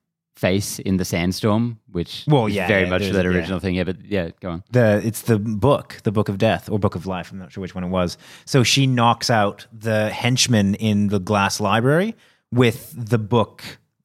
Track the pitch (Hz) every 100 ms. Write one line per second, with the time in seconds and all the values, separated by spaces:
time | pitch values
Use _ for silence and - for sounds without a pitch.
0 | _ _ _ _ 95 98 - - - 92
1 | 90 87 90 - 113 107 120 117 _ 90
2 | 82 - - 143 107 98 92 98 87 90
3 | 101 95 90 90 82 92 98 90 87 90
4 | 98 98 85 - 95 85 - 123 110 104
5 | 110 - - 107 110 104 131 127 - -
6 | 113 101 104 98 113 85 - 104 98 175
7 | 95 90 85 95 90 - 90 92 90 92
8 | 87 - - - - 139 110 143 131 123
9 | 117 113 - 113 101 - - 113 113 107
10 | 107 - 120 127 - 113 98 101 110 101
11 | 101 104 92 104 98 - 104 110 127 160
12 | 214 - _ _ _ 120 120 117 - -
13 | 110 117 101 120 101 - - - _ _